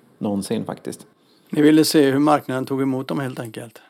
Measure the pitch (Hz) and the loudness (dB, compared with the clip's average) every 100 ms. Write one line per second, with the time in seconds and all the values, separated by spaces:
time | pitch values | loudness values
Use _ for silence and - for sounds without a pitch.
0 | _ - 104 101 98 110 98 - 64 - | _ -10 -4 -4 -4 -6 -6 -10 -12 -14
1 | - _ _ _ _ 156 147 156 151 160 | -16 _ _ _ _ 2 6 6 4 4
2 | 139 135 147 147 - 131 127 135 135 127 | 4 4 2 2 0 -6 -4 -4 -2 -2
3 | 131 160 131 127 120 117 120 - _ | -4 -6 -6 -8 -12 -12 -16 -18 _